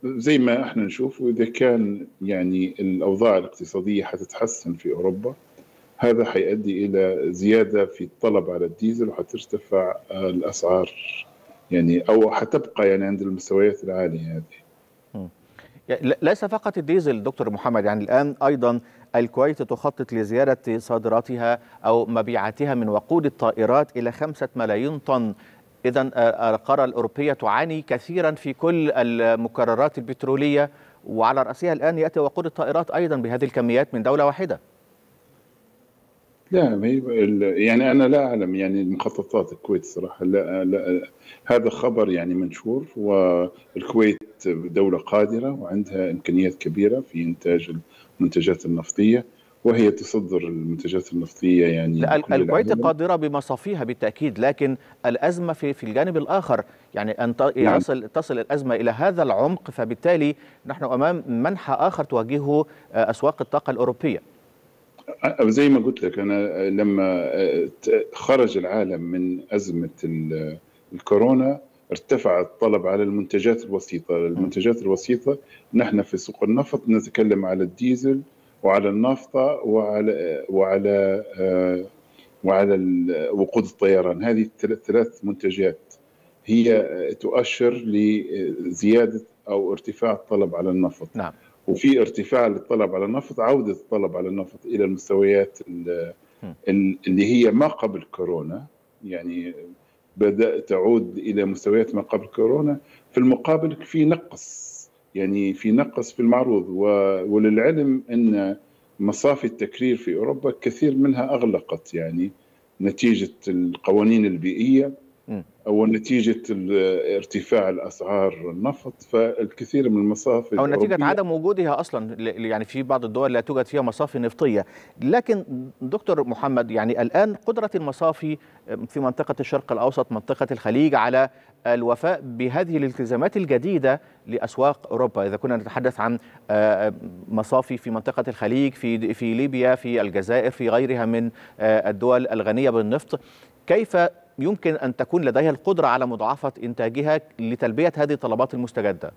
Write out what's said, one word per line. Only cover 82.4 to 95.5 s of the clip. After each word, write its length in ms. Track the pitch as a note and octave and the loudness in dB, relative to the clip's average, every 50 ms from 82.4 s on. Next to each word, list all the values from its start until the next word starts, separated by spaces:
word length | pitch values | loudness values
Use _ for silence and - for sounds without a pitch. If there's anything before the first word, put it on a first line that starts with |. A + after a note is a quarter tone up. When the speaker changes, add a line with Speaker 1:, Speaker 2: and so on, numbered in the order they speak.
| - | 0
Speaker 1:
وعلى 300 | F#2 G2 F#2+ G2+ G2+ G2 | 2 4 4 4 4 2
ال-، 560 | F#2+ F#2+ F#2 F2+ F2+ F2 F2 F2 D#2 D#2 - | 2 2 0 0 0 0 0 -2 -2 -2 -2
وقود 320 | - G2+ G2 - - A#2 G#2 | 0 -2 -2 0 0 -2 -2
الطيران. 600 | F#2 - _ G2+ G2 G2 F#2 F2 F2+ F2 E2+ G2+ | -2 -2 _ 4 4 4 4 4 2 -2 -2 0
هذه 180 | A#2 A#2 A2 | 0 0 0
الثل-، 340 | G#2+ A2 _ _ - G#2+ A2 G#2+ - | 0 -2 _ _ -4 -4 -4 -4 -4
ثلاث 380 | - G#2 A#2+ A2+ A#2 - - - | 0 2 2 2 0 -4 -8 -6
منتجات 540 | G2+ G2 F#2 - F#2+ F2+ F#2+ G2 F#2 D#2+ - _ _ - _ _ _ _ _ _ _ _ _ _ | -6 -6 -2 -4 -4 -2 0 0 0 0 -4 _ _ -20 _ _ _ _ _ _ _ _ _ _
هي، 300 | - A2 A#2 A#2 A#2 A2+ | 0 2 4 4 6 4
آه، 360 | G#2+ G2 C#2 D2 F2+ E2+ C#2+ | 4 2 0 -4 -4 -4 -4
تؤشر 600 | - - - G#2+ B2+ B2+ A#2+ - - - B2 A#2+ A#2+ | -6 -4 -6 0 0 0 0 0 -2 2 2 2 2
لزيادة 1500 | A#2+ A#2 A2 G#2 G#2 G#2 G#2 G#2+ G#2+ - - - G2 F#2 D#2+ - - F2+ F2+ F2 - G#2 G#2 A2 A#2+ A#2 A2 A2 A2 A2 _ _ _ _ - | 0 -4 -2 0 2 2 2 2 0 -2 -4 -6 -4 -4 -4 -6 -6 -6 -8 -6 0 2 4 6 6 4 2 0 -6 -10 _ _ _ _ -4
أو 240 | G2+ G2+ G2 F2+ | -2 -2 -2 -2
ارتفاع 400 | G2 - - - - - - A2+ | -4 -6 -6 -12 -6 -2 -2 -2
الطلب 420 | G#2 - - _ A2 G2+ G2 F2 E2+ | -2 -2 -4 _ 0 0 0 0 -2
على 160 | E2+ F2+ F#2 | -4 -2 0
النفط. 380 | F#2 F#2 F#2 F2 - - - E2 _ | 0 2 0 0 -2 -8 -18 -14 _
Speaker 2:
نعم. 180 | A2+ F#2 E2 - _ _ _ _ _ _ - | -10 -10 -10 -10 _ _ _ _ _ _ -4
Speaker 1:
وفي 320 | A#2 - - C#3 C3+ B2 | -4 2 4 4 4 4
ارتفاع 460 | A2 - - - G2 - - B2+ A#2+ | 2 0 0 -8 -6 0 0 2 2
للطلب 480 | A2 G2+ - - - A#2 A2 G#2+ F#2+ F#2 | 2 0 -4 -4 -4 -2 0 0 -2 -2
على 100 | F#2 G2 | -4 -4
النفط، 360 | G2+ A#2 C#3 C#3 - - - | -2 -4 -6 -6 -8 -6 -2
عودة 320 | A2 A#2 C#3 C#3 A2+ G#2 | 0 2 2 2 0 -2
الطلب 440 | F#2+ - - _ A2+ G#2 G2 F2+ E2+ | -6 -6 -6 _ -2 -2 -2 -2 -4
على 120 | F2+ F#2 F#2 | -4 -6 -4
النفط 380 | F#2+ G2 F#2 - - - _ | -4 -6 -8 -10 -12 -18 _
إلى 180 | - A#2+ G#2 G2+ | -6 -2 0 0
المستويات 720 | F#2+ F#2+ F#2 - - G2 G2 G2 G2 G2+ G2 G2 G2 | 0 0 -4 -4 -2 2 2 4 4 4 4 2 0